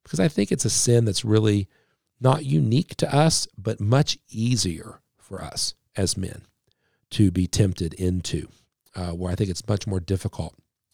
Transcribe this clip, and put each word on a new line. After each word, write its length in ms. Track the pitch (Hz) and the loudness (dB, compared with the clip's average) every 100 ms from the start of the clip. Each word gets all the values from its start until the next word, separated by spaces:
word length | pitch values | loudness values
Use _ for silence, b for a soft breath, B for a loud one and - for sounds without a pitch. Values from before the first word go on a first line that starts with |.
because 180 | - 156 | -6 0
I 80 | 175 | 0
think 240 | - 208 | 0 -2
it's 140 | - 107 | -2 0
a 60 | |
sin 340 | - - 120 113 | 0 2 4 2
that's 200 | 95 110 | 0 2
really 420 | 107 107 104 101 _ _ _ _ _ | 4 4 2 -2 _ _ _ _ _
not 260 | 127 147 135 | 2 2 2
unique 500 | 156 123 123 - - | 0 2 2 0 -4
to 180 | 160 | 0
us, 340 | 139 160 - - - | 4 4 2 -2 -6
but 220 | 98 - | -6 -2
much 380 | 101 131 156 - _ | 2 2 2 -4 _
easier 720 | 110 117 123 92 78 - - _ _ | -4 0 0 -2 -4 -12 -18 _ _
for 260 | _ 95 | _ -14
us 320 | 82 - - - _ - | -10 -6 -6 -8 _ -2
as 200 | 92 - | -2 -2
men. 280 | 92 - - _ _ _ _ _ _ - | -6 -10 -18 _ _ _ _ _ _ 4
To 160 | 101 | 4
be 160 | 90 90 | 4 0
tempted 460 | - 101 90 85 | 2 2 0 -6
into, 560 | - 92 90 - - 69 _ _ _ _ | -2 -2 -2 -4 -6 -8 _ _ _ _
uh, 180 | - 87 | -10 -8
where 200 | 85 90 | -6 -4
I 40 | 92 | -2
think 140 | 101 | -2
it's 160 | 87 - | -4 -4
much 180 | 104 - | -4 -2
more 140 | 95 | -4
difficult 520 | 85 95 110 - 80 - _ _ _ | -2 -4 -4 -8 -10 -12 _ _ _